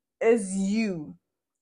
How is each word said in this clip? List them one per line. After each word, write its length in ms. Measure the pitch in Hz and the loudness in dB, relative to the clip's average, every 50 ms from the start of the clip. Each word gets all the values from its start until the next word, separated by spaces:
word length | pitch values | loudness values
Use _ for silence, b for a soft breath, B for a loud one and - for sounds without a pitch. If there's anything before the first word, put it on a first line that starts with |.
| _ _ _ - | _ _ _ 0
is 340 | - 226 240 233 196 185 190 | 4 4 4 4 2 -4 -4
you. 600 | 196 196 196 202 226 226 208 185 160 147 - 175 - _ _ _ _ _ _ _ _ | -4 -2 0 0 0 0 -2 -2 -6 -8 -12 -14 -20 _ _ _ _ _ _ _ _